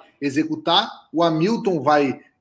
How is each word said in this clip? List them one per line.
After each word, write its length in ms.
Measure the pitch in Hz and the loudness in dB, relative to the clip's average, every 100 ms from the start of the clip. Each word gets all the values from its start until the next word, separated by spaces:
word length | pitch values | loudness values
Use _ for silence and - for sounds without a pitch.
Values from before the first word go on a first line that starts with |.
| - - | -16 -8
executar, 680 | 143 135 156 151 156 180 226 - _ | -4 -2 -4 -4 0 0 0 -8 _
o 120 | 151 | 0
Hamilton 580 | 170 156 185 226 196 170 | 0 2 0 0 -2 0
vai 380 | 131 151 139 120 _ _ | 2 2 2 -4 _ _